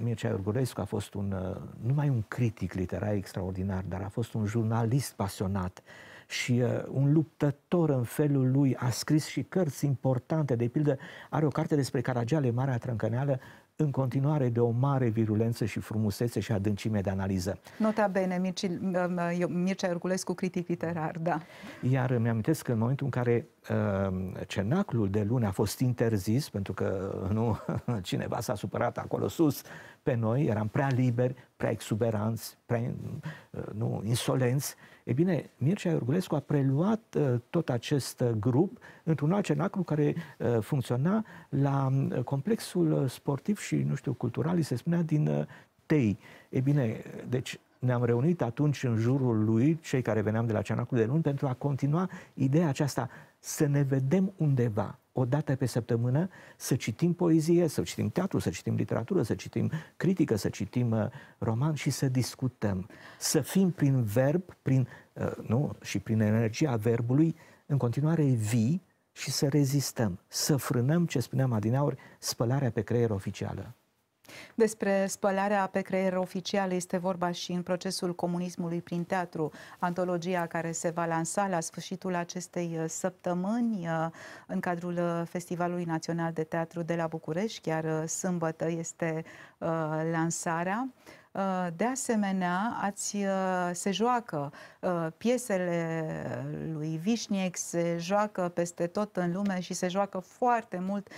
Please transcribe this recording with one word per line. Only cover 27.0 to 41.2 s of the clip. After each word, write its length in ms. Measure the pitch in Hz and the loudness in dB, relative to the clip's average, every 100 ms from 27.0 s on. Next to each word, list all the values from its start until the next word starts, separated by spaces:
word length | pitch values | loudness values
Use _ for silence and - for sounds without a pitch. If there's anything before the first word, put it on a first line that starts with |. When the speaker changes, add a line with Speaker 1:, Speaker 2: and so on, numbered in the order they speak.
| 95 98 98 | -4 -4 -2
Speaker 1:
nu, 260 | 110 117 85 - - | 0 0 0 -2 -4
<laughs> 240 | - 113 | -2 -4
cineva 380 | 90 - - - | -2 -4 -2 -4
s-a 140 | 117 | -2
supărat 440 | 107 101 - 117 - | -4 -4 -2 -2 -4
acolo 300 | - 127 110 | -6 -2 -2
sus 340 | - 156 131 - - - - | 2 2 2 -8 -18 -18 -6
pe 120 | - | -2
noi, 300 | 120 110 123 | 0 0 2
eram 240 | 151 104 107 | 2 0 0
prea 200 | - 139 | 0 0
liberi, 460 | 123 127 120 127 127 - _ | 2 2 2 0 -2 -14 _
prea 140 | 120 | -4
exuberanți, 880 | 104 - 107 117 107 107 113 - - _ | -4 -2 0 0 0 -2 -4 -8 -18 _
prea, 140 | 120 120 - - - 156 - - | -2 -2 -6 -8 -10 -10 -14 -12
uh, 120 | - - 104 | -10 -8 -4
nu, 260 | 120 107 | -4 -2
insolenți, 680 | 98 120 - 139 127 135 - - - - | -2 0 0 2 2 0 -2 -10 -20 -14
e 80 | - | -4
bine, 380 | 123 180 165 - _ | 2 2 2 -2 _
Mircea 340 | 131 208 180 | 0 2 0
Iorgulescu 440 | 151 123 175 - | 0 0 0 0
a 60 | 151 | -4
preluat, 600 | - 147 135 135 190 220 - 156 | 0 2 2 2 2 0 -2 0
uh, 180 | 143 123 - | 2 0 0
tot 180 | 175 160 | -2 0
acest, 520 | 123 - 143 - - | -2 0 -2 -2 -2
uh, 80 | 123 | 0
grup 500 | 110 104 123 196 - - - | 2 2 4 2 -2 -20 -10
într-un 280 | - 156 147 | -2 0 2
alt 120 | 196 | 2
cenaclu 380 | - 147 180 196 | 2 0 0 -2
care, 320 | 175 151 147 147 - - | -2 2 2 0 -6 -4
uh, 200 | 110 117 | 2 2
funcționa 640 | 110 143 - 123 156 220 | 2 -2 0 0 2 0